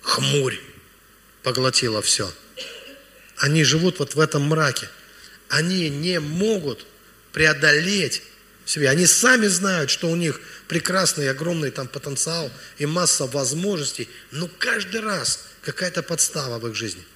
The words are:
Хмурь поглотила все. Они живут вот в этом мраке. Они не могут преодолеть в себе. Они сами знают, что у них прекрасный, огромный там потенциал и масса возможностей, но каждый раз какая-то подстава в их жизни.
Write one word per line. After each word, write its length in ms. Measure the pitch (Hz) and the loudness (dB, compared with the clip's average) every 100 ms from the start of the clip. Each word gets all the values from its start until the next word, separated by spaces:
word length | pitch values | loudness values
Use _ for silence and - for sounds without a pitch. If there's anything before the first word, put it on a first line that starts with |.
Хмурь 560 | - - 135 143 131 - - - - - - - - - | -2 0 2 2 0 -4 -12 -20 -20 -20 -20 -20 -20 -8
поглотила 580 | - 123 127 123 123 107 | -4 0 2 2 0 0
все. 320 | 98 - 98 82 - - - - - - - - - - | 0 0 -2 -6 -18 -16 -16 -16 -18 -20 -20 -20 -20 -4
Они 260 | 139 160 | 2 4
живут 340 | 139 151 180 170 | 4 4 2 0
вот 160 | 139 | -4
в 60 | 147 | 2
этом 240 | 156 151 | 2 2
мраке. 440 | 143 156 147 120 - - - - - - - | 2 2 2 0 -8 -16 -20 -20 -20 -20 -4
Они 400 | 143 165 185 160 | -2 0 0 0
не 300 | 143 170 175 | -2 -2 -2
могут 680 | 151 165 214 214 147 - - - - - - | -2 0 0 0 -2 -8 -12 -20 -20 -20 -12
преодолеть 880 | - 156 151 156 147 170 202 147 - - - - - - | 2 4 6 6 6 4 0 0 -2 -10 -20 -20 -18 -6
в 40 | |
себе. 180 | - 139 | 0 2
Они 200 | 147 180 | 4 4
сами 400 | - 240 254 208 | 6 6 6 4
знают, 420 | 175 196 180 143 | 2 0 0 0
что 220 | - 170 | 0 0
у 40 | 170 | 0
них 240 | 170 131 - - - | 0 -2 -10 -20 -4
прекрасный, 600 | 165 - 185 180 - 139 | -4 0 2 0 0 -2
огромный 440 | 131 160 170 143 | -2 -2 -2 -4
там 160 | 123 127 | -6 -10
потенциал 640 | - 147 139 - 170 147 - - - | -10 -8 -4 -4 -4 -6 -10 -20 -6
и 80 | 147 | -2
масса 400 | 165 170 - 135 | 2 2 2 0
возможностей, 840 | 143 131 151 196 185 139 - 117 - - | -2 -2 0 0 0 -4 -6 -10 -12 -14
но 180 | 135 175 - | -10 -10 -4
каждый 420 | 240 240 190 220 | -2 -2 -4 -6
раз 460 | 214 190 120 - - - | -4 -4 -4 -6 -8 -14
какая-то 400 | - - 180 170 | -10 -6 -4 -4
подстава 560 | 160 165 - 160 135 117 | -4 -2 -2 -2 -6 -4
в 80 | 117 | -6
их 80 | 107 | -6
жизни. 280 | 113 90 82 | -6 -8 -18